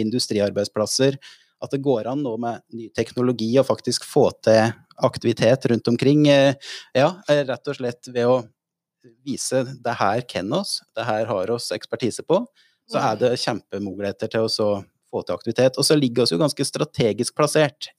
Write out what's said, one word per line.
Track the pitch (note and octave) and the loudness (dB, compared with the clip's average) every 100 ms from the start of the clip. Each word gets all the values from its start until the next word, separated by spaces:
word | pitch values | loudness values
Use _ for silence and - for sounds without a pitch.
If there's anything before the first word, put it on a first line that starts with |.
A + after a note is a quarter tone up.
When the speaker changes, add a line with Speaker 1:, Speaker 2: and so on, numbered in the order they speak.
| A2 | 0
Speaker 1:
industriarbeidsplasser, | A#2+ - G#2 G2+ G2 G2+ - G#2 - C3+ C#3 - - _ _ | -2 -2 0 0 -2 -4 -4 -2 2 0 0 -8 -20 _ _
at | B2+ | -8
det | C#3 | -4
går | C#3 A#2+ G#2+ | 0 0 -2
an | C#3 | -4
nå | C#3 A2 | -4 -4
med | A#2 G#2+ - | -6 -8 -12
ny | A2+ A2 - | -16 -8 -6
teknologi | A2+ - B2 A#2+ A2+ B2 | -4 -2 0 0 2 2
å | - | 2
faktisk | A2 - A#2+ - | 0 -2 -4 -2
få | D3+ A2 - | 2 2 2
til | - A2 A2+ - _ - | 4 6 4 0 _ -2
aktivitet | C3 - A2+ A#2+ A2+ C3 A#2+ | -2 0 -2 2 4 4 2
rundt | A#2 - | 0 2
omkring, | A#2+ C3 D3+ D3 | 2 4 6 6
eh, | C#3 C3+ C3+ - - - | 6 4 2 -6 -16 -4
ja, | A#2+ D3 F3+ - | 2 2 0 0
eh, | D3 | 0
rett | C3 A#2+ - | 0 -4 -8
og | C3+ | -6
slett | B2 A#2+ - | -6 -6 -6
ved | B2 A#2+ | 0 2
å | B2+ A2 _ _ _ _ _ B2 A2+ C3+ | 2 -2 _ _ _ _ _ _ _ -8
vise | A2+ - B2+ B2+ C3+ | -6 -2 -2 -4 -6
det | A#2+ A#2 | -6 -2
her | G#2 G#2+ | 0 0
kenner | - G2 F#2+ D#3+ | -4 -6 -4 -4
oss, | G#3 - - - | -4 -8 -10 -8
det | |
her | A#2+ G#2+ A2 | -4 -2 -2
har | G#2 G2 | -2 -2
oss | A#2+ - | -4 -6
ekspertise | F2+ - A2+ G#2+ - - | -8 -8 -6 -4 -6 -2
på, | F3+ B3 _ _ _ _ | -2 -2 _ _ _ _
så | C3+ | -2
er | B2+ A2 | -2 0
Speaker 2:
Mm. | |
Speaker 1:
det | A#2+ B2+ | 0 0
kjempemuligheter | - G#2 - G2+ G2+ F#2+ G2+ - A2 | -2 -6 -8 -8 -8 -6 -8 -6 -4
til | A2+ | -2
å | A2+ | -2
så | - G#2 G2+ F#2+ _ _ | 0 0 -2 -6 _ _
få | G#2+ - | -8 -6
til | F2+ | -6
aktivitet. | A#2 A2+ C3 B2+ | -4 2 2 2
Og | |
så | C#3 D3+ | 2 2
ligger | C3 A#2+ | 2 2
oss | A#2 | 2
jo | E3+ | 2
ganske | D3+ - | 0 0
strategisk | C3+ - D3+ - A#2 G#2 A#2 | -4 -4 -6 0 0 0 -4
plassert. | - D3+ D#3 D3 - - | 0 0 2 0 -2 -16